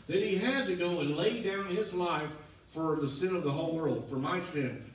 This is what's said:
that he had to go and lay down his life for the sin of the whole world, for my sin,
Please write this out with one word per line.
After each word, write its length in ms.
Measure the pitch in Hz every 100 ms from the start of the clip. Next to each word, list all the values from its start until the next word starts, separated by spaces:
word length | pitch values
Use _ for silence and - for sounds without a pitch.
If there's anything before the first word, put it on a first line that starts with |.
| -
that 160 | 180
he 140 | 208 190
had 280 | 240 269 202
to 80 | 180
go 260 | 175 170
and 160 | 143 151
lay 240 | 202 240
down 260 | 190 - 190
his 260 | 185 196
life 400 | 180 175 156 151 - - - -
for 300 | 156 160 147
the 120 | 139
sin 280 | - 185 175
of 80 |
the 80 | 147
whole 240 | 147 165 165
world, 340 | 151 120 -
for 60 | 135
my 240 | 143 185
sin, 460 | - 147 127 - -